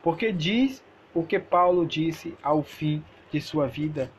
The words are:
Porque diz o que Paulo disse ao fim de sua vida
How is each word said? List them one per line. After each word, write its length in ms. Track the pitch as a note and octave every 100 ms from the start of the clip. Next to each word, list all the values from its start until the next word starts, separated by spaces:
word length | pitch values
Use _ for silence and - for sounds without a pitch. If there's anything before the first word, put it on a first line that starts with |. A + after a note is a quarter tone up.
Porque 280 | E3+ E3 A3+
diz 520 | F#3 D#3+ A3+ C4+ - - - -
o 100 | E3+
que 160 | E3 G3
Paulo 460 | - F3+ F3+ F3+ E3
disse 520 | D#3 E3 D#3 - -
ao 220 | C#3+ D3+
fim 400 | D3 - D3+ D3+ - - -
de 100 | D3
sua 260 | D3+ D3+ C3+
vida 440 | D3 D#3 D3 B2